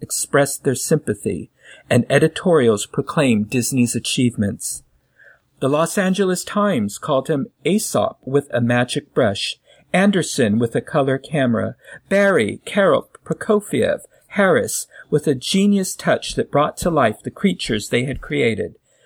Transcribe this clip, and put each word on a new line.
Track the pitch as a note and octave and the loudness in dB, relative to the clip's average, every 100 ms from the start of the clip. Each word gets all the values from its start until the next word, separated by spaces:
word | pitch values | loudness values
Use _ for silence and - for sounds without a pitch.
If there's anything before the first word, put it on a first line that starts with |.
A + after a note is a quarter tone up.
expressed | - - - C#3+ C#3 - | -8 -8 0 2 2 0
their | C#3+ B2 | -2 -2
sympathy, | - D#3 - G#2 - F#2 - _ - - - | 0 -2 -2 -4 -4 -6 -8 _ -20 -16 0
and | A#2+ - | 0 2
editorials | C#3 D#3 - F#3 D#3+ A#2 G#2 - | 2 2 0 2 4 4 2 -2
proclaimed | - - E3 C3+ G#2+ G#2 | -6 -4 0 2 2 0
Disney's | B2+ A2+ C3 A#2+ A#2 | -2 0 0 0 -2
achievements. | - - B2 A#2 G2+ - - - - _ _ _ - _ _ _ | -4 0 0 0 -4 -4 -10 -12 -16 _ _ _ -20 _ _ _
The | C3+ | 0
Los | D3 E3 G#3 | 0 0 0
Angeles | F#3 F#3 F#3 F3+ | 0 0 0 -2
Times | - G#3 G#3 C#3+ G2+ - | -4 -2 0 0 -2 -6
called | - C3+ - | -2 -2 0
him | C#3+ - _ | -2 -4 _
Aesop | D3+ G#3 - A#2+ G2 - - | -2 0 0 -2 -2 -4 -2
with | C#3+ - | -2 0
a | B2 | 0
magic | A#2+ B2 B2 D3 - | 2 2 0 -4 -4
brush, | - A2 G2+ - - _ _ _ | 0 0 0 -6 -10 _ _ _
Anderson | F3+ G3+ F#3+ - - A2 A2 | 2 4 2 0 0 2 2
with | A#2 B2+ | 0 -2
a | |
color | - D3 C3+ C3+ | -2 0 0 -2
camera, | - D3+ B2+ G#2+ G#2 - - - - | -2 -2 0 0 -2 -8 -18 -20 -2
Barry, | G3 G3+ D#3+ G2+ G2+ - | 2 4 2 0 -4 -4
Carroll, | G#3 F#3+ B2+ - - | 0 2 2 -2 -10
Prokofiev, | - - - G#3 - C3 F2+ - - _ _ | -8 -4 0 0 0 0 0 -2 -8 _ _
Harris | - G3 B2+ G#2+ - - - - | 0 2 2 0 -6 -10 -18 -2
with | D3 D#3+ | 0 0
a | B2+ | -2
genius | - F#3+ G3+ G3+ F#3 - | 0 2 4 2 0 -4
touch | F3 A#2+ - - | -2 -2 -2 -6
that | - | -2
brought | C#3+ D3+ - | 0 0 -2
to | F3+ | -2
life | D#3 A2+ - | 2 0 -2
the | B2 | -10
creatures | - G3 F3+ - A2 - | -2 -2 0 -2 -4 -2
they | B2 | -2
had | C#3 B2+ | -2 -6
created. | - D3 A#2+ G2+ G#2+ - _ _ | -6 -2 0 -2 -6 -10 _ _